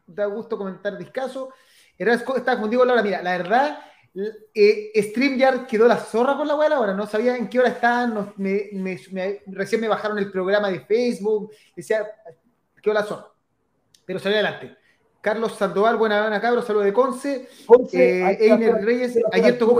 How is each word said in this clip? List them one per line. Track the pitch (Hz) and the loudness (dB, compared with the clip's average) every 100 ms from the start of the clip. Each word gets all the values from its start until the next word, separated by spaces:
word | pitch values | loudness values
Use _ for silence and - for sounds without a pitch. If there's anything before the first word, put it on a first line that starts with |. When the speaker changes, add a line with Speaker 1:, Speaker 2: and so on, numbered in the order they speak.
| _ | _
Speaker 1:
da | 165 208 | -6 -6
gusto | 208 214 214 | -6 -8 -8
comentar | 196 180 202 185 | -8 -8 -10 -10
discaso. | 180 - 262 269 262 - _ _ _ - | -10 -8 -8 -8 -14 -16 _ _ _ -6
Red | 185 240 | -2 0
Scott | 240 262 | -2 -4
está | 247 | -2
confundido | 240 214 247 | -2 0 2
con | 247 | 2
Laura, | 247 | 2
mira, | 202 175 | 0 -2
la | 180 180 | -4 -4
verdad... | 175 233 294 285 - _ _ 180 208 214 - | 0 0 0 -4 -16 _ _ -10 -10 -10 -8
Eh, | 220 208 214 208 | 2 4 4 0
StreamYard | 220 - 240 277 254 262 254 247 | -2 -2 0 0 4 2 2 -2
quedó | 220 233 | 2 4
la | 190 | 4
zorra | - 220 247 277 | -2 -2 0 0
con | 302 | -2
la | |
weá | 294 302 | 0 2
de | 294 | 2
la | |
hora, | 208 | -2
no | 190 208 | -4 -4
sabía | 214 240 247 | -2 -2 -2
en | 196 | -2
qué | 247 | 0
hora | 240 | 0
estaban, | - 240 240 247 | 2 0 0 -2
no, | 214 - - | -4 -6 -6
me, | 190 202 202 | -2 -2 -4
me, | 196 185 180 - | -8 -8 -8 -10
me, | 190 190 202 196 | -8 -6 -6 -10
recién | 185 190 220 | -10 -4 -2
me | 226 | 0
bajaron | 196 214 208 | -2 -2 -4
el | 196 | -4
programa | 190 185 208 202 | -4 0 0 0
de | 175 | -4
Facebook, | - 220 240 190 202 214 214 - _ | -2 0 0 -2 -2 -2 -4 -18 _
decía, | - - 220 208 - - - _ _ _ _ | -14 -4 -4 -4 -12 -20 -20 _ _ _ _
quedó | 208 | -2
la | 214 | 0
zorra, | 208 160 - _ _ _ _ _ _ _ | -2 -6 -14 _ _ _ _ _ _ _
pero | - 180 | -12 -8
salió | 196 214 | -2 -2
adelante. | 185 - 123 - _ _ _ _ | -2 -4 -14 -20 _ _ _ _
Carlos | 202 220 226 214 | -4 -2 -4 -4
Sandoval, | 190 170 220 226 | -4 2 2 2
buena, | 220 208 | 2 0
buena | 214 208 | 0 -2
cabros, | 233 240 | 0 -2
saludos | 226 214 202 | 0 0 0
de | |
Conce. | 202 262 247 285 262 - - - | 2 0 0 -6 -8 -10 -6 6
Speaker 2:
Conce, | 247 - 175 180 185 | 6 6 2 4 4
Speaker 1:
Eh, | |
Speaker 2:
ahí | 185 208 | 0 4
está, | 220 | 4
Speaker 1:
Einer | 240 226 | 4 4
Speaker 2:
está, | 226 | 2
Speaker 1:
Reyes, | 208 247 247 226 | 2 0 0 0
Speaker 2:
está, | |
está, | - 190 | 0 2
Speaker 1:
ayer | 240 247 | 2 4
tocó | 226 240 | 4 6